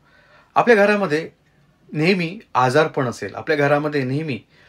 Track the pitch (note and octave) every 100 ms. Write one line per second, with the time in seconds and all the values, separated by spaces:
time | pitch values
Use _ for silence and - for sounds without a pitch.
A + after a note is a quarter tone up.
0 | _ _ _ _ _ - A#3 A3 G3+ G#3
1 | F#3+ D3 E3 - _ _ _ _ _ D3+
2 | D#3 F#3+ E3 G#3 - A#2+ B2+ C3+ D#3 -
3 | B2+ A2+ G2+ A2+ A2 D3+ C#3+ C#3+ D3+ D3
4 | B2+ C#3 D#3+ A#2+ - _